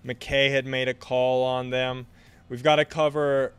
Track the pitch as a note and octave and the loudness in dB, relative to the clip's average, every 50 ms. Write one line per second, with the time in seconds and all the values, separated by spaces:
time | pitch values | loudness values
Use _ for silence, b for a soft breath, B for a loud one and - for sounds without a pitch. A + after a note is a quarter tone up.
0 | - A#2+ B2 - - - C#3+ C#3 C#3 C#3 C#3 C3+ B2+ C3+ C3+ C3 C3 B2+ B2 - | -10 -10 -12 -10 -6 -2 2 2 2 4 2 0 -2 -2 -4 -2 -2 -2 -4 -6
1 | - - B2+ B2+ B2+ B2+ B2+ B2+ B2+ B2+ B2+ B2+ B2+ B2+ B2+ B2+ B2+ B2+ B2+ B2+ | -6 -4 -2 0 0 2 2 0 0 0 -2 -4 -4 -4 -2 -2 -2 -2 -4 -8
2 | B2 - b b b b b b b - B2+ B2 B2+ D#3 D3+ D3+ D3+ - - E3 | -12 -16 b b b b b b b -14 -12 0 4 4 4 4 2 0 -2 -2
3 | D#3 D3 C#3 D3+ D3 C#3+ C#3 C3+ C3 - - | -2 0 0 0 0 2 2 2 0 -2 -6